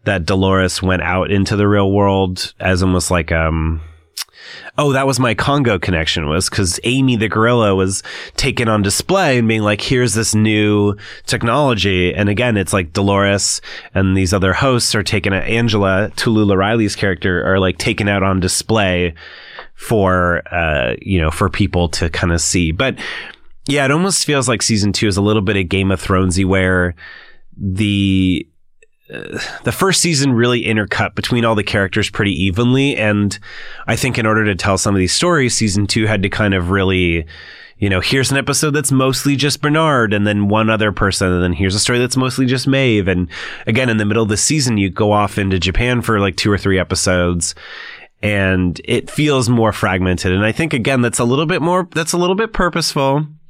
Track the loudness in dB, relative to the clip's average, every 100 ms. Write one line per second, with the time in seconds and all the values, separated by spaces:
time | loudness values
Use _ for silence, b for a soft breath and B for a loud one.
0 | -2 -2 0 0 2 2 2 0 0 0
1 | 0 -2 0 0 2 2 4 4 4 2
2 | 2 2 0 -2 -10 _ -2 2 2 2
3 | 0 -2 0 0 0 0 -2 -4 -8 -20
4 | _ -14 -14 B B B B -2 0 2
5 | 0 2 0 0 0 2 2 0 0 0
6 | 0 -2 -2 -2 -2 -2 -2 -2 -2 0
7 | 2 2 0 0 2 2 2 2 0 -2
8 | B B B -4 -2 0 0 2 0 -2
9 | 0 0 2 2 2 2 0 0 0 0
10 | 2 0 0 2 2 4 4 4 2 -2
11 | B B -6 -2 0 2 0 0 0 2
12 | 0 0 0 0 0 0 0 -2 -2 0
13 | 2 2 2 2 -2 -4 B B B 0
14 | 2 2 2 2 0 0 0 0 0 -2
15 | -2 -2 -2 -2 -2 0 2 2 2 0
16 | -2 -2 0 2 4 2 2 2 0 0
17 | -4 -2 -2 0 0 2 0 -2 -4 -2
18 | 0 0 0 0 0 -4 0 0 2 0
19 | -2 -4 B B B B B -16 -2 2
20 | 2 2 2 0 -4 -2 0 0 -2 -4
21 | -2 0 0 0 -2 0 0 0 -2 -2
22 | -4 -2 -2 -2 -2 0 -2 -2 -4 -4
23 | B B B B B -12 -4 0 0 0
24 | 0 -2 0 0 0 -2 0 0 0 0
25 | 0 2 2 2 0 -2 0 0 0 -2
26 | 0 2 2 0 2 2 2 2 0 -4
27 | B B B B B -8 -6 -2 0 2
28 | 2 2 2 0 -4 _ _ _ -20 _
29 | _ -16 -12 -10 B B -6 0 0 2
30 | 0 2 2 2 2 2 0 -2 -2 -2
31 | -2 -4 -2 0 2 0 0 -2 0 -2
32 | -2 0 -2 0 0 2 2 2 2 0
33 | 0 2 0 -4 B B B B -4 -2
34 | -2 0 0 2 0 0 0 0 2 2
35 | 0 0 0 2 0 0 0 0 0 0
36 | 0 0 -2 0 0 0 0 0 2 2
37 | 2 0 -4 B B B B -4 0 0
38 | 0 0 0 0 -2 -2 0 -2 0 2
39 | 2 0 -2 0 0 -2 0 2 2 2
40 | 2 2 0 2 2 2 2 2 0 0
41 | -2 0 0 2 0 0 0 0 0 0
42 | 0 0 -2 0 0 0 0 2 2 2
43 | 2 0 -2 B B B -2 0 0 0
44 | 0 0 0 0 0 0 0 0 0 0
45 | 2 2 0 -2 0 0 0 0 0 0
46 | 0 0 0 0 0 0 2 0 0 -2
47 | 0 2 2 0 -4 -8 B B B B
48 | B _ -2 0 2 2 0 -2 -2 -4
49 | -2 -2 2 2 2 2 2 0 -2 0
50 | 0 0 0 0 0 0 -2 -2 0 0
51 | 0 0 0 0 0 0 0 0 -2 -4
52 | -2 -2 0 0 -2 0 -2 0 -2 0
53 | 0 0 -2 -12